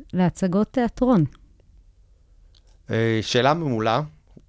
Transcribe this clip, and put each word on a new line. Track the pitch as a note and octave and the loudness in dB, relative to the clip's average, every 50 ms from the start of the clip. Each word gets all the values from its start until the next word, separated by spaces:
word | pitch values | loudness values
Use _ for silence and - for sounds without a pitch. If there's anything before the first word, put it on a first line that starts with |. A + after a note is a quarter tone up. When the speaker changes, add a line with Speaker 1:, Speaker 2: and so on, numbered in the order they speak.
| C4+ - - | -14 -6 -2
Speaker 1:
להצגות | F3+ F3+ E3+ - - F#3+ F#3 E3+ G3+ G#3+ - | 0 0 0 0 -2 -2 -2 0 0 -2 -2
תיאטרון? | - C4 A#3+ A3 - - C4 B3 B3+ F#3 D3+ B2+ - - - - _ _ _ _ - - - _ _ _ _ _ _ _ _ _ _ _ - - _ _ _ - - _ _ - | -2 -2 -2 -2 -2 -2 0 2 2 2 2 0 -4 -10 -20 -20 _ _ _ _ -20 -20 -20 _ _ _ _ _ _ _ _ _ _ _ -20 -20 _ _ _ -20 -20 _ _ -4
Speaker 2:
אה, | A2 A2+ A2+ A2+ A2 A2 | -2 0 0 0 0 -2
שאלה | G2+ - - B2 A#2 C3+ D#3 | -2 0 0 2 2 2 2
מעולה, | E3+ E3 C#3+ A#2+ A2 A2 A2+ A2 C3 D3+ D3+ - _ _ _ - - - | 0 -2 -4 -2 -2 0 0 0 -2 -2 -6 -12 _ _ _ -20 -20 -20